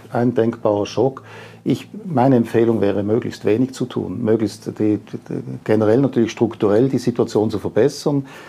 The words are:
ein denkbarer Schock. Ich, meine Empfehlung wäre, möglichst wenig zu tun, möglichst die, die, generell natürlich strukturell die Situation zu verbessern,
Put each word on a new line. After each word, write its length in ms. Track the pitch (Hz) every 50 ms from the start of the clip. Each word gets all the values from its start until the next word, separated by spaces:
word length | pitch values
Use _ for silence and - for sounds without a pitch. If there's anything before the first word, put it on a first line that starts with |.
| - -
ein 220 | - 117 120 123 120
denkbarer 520 | - 113 113 113 - - 110 101 101 101
Schock. 380 | - - 104 117 135 131 - - - - - - - - -
Ich, 260 | - - 135 - - - - 208 -
meine 300 | 190 156 120 123 139 131
Empfehlung 440 | 120 113 - - 113 117 113 113 107
wäre, 220 | 101 101 98 101
möglichst 420 | 98 104 107 123 - - - - -
wenig 300 | 104 104 117 131 131 -
zu 100 | - 135
tun, 400 | - - - 98 92 92 113 120
möglichst 420 | 107 110 110 113 101 - - - - 104 -
die, 200 | 110 107 107 104
die, 440 | - - - 113 - - - 127 117 131 127 123 -
generell 360 | - 110 107 110 104 110 131
natürlich 320 | 143 123 - 120 113 104
strukturell 560 | - - 120 107 - - 113 101 101 107 131 135
die 100 | 131 117
Situation 520 | - 123 120 - 117 - - 113 107 110
zu 80 | 110 95
verbessern, 680 | - 92 - 104 120 147 147 - - 156 143 139 135 - - - -